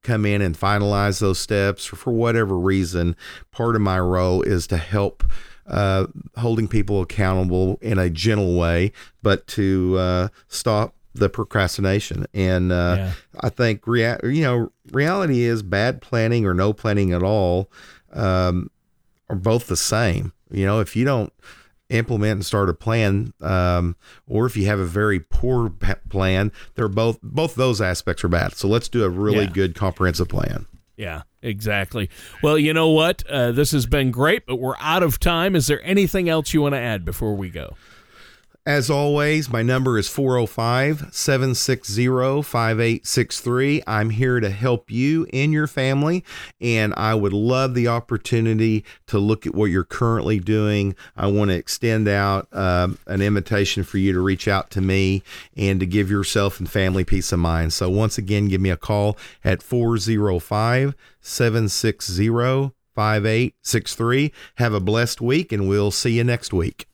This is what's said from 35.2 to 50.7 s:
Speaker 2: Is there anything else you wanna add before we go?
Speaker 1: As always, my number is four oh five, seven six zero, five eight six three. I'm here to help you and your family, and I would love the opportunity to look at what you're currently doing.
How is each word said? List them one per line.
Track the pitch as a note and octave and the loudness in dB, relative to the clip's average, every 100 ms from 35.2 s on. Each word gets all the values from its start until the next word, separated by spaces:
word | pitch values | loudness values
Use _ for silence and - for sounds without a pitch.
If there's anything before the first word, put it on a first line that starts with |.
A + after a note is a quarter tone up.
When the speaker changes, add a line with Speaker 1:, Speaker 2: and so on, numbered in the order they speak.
| F3+ E3+ F3+ F3+ | 0 2 2 0
Speaker 2:
Is | C3 | 0
there | D3 | -2
anything | - G3 F#3+ F#3+ F3 | 0 2 2 0 0
else | D#3+ D3 D#3 | 0 0 0
you | |
wanna | C#3+ C#3 | 2 0
add | A#2+ G#2 E2+ | -4 -4 -6
before | - A2+ G2+ | -6 -4 -4
we | F#2 | -6
go? | E2 C2+ - - - _ - - - _ _ - | -10 -12 -14 -20 -20 _ -20 -20 -20 _ _ -2
Speaker 1:
As | C#3+ B2 | 0 0
always, | C#3+ D3 D3 D3 D#3 C3 | 0 2 0 2 0 -2
my | A#2 | -2
number | A#2 C3 C3 A2+ | 0 2 2 0
is | G2 | -2
four | - C3+ B2+ | -2 0 2
oh | A2+ | 0
five, | - A#2 B2 C#3 D3+ C#3+ | -2 0 2 2 0 -6
seven | - - C3+ C3+ | -4 0 2 2
six | B2 - B2 - | 0 0 -2 -2
zero, | G2+ B2 B2+ C3 C#3 | 0 2 2 0 0
five | C#3+ A#2 A2+ A2 | -2 -2 0 2
eight | A#2 A2+ - | 0 0 -2
six | - A#2+ - | 0 0 -2
three. | - B2 C#3 D3 - | -4 0 0 0 -2
I'm | G#2+ A2 | -2 0
here | A2 B2+ B2 | 0 2 2
to | G#2+ | 0
help | G2+ B2+ A#2+ - | 0 0 0 -2
you | A2+ C3+ D#3+ - | -2 0 0 -2
and | C3 D3 | -2 0
your | D3+ D3+ | 0 -2
family, | - C3 C3+ D3 F3+ - - - _ | -2 0 0 0 -2 -6 -18 -18 _
and | A#2+ A2+ G#2+ - | 0 2 0 0
I | A2 | 0
would | A2 G2+ | 2 0
love | G2+ A2 B2+ C3+ B2 | 0 0 0 0 0
the | A#2 | 0
opportunity | A#2 - A2+ - A#2 A2+ A2 A2+ G#2+ - - - | 0 -2 -6 -2 0 2 2 2 0 -4 -20 -4
to | G#2 | 0
look | G2+ G#2+ - | 2 0 -2
at | |
what | - G#2 | -2 0
you're | F2+ | 0
currently | F2 - A#2 A2+ C#2 G#2+ | -2 -2 0 0 0 -2
doing. | F2+ G#2+ G#2 | 0 0 2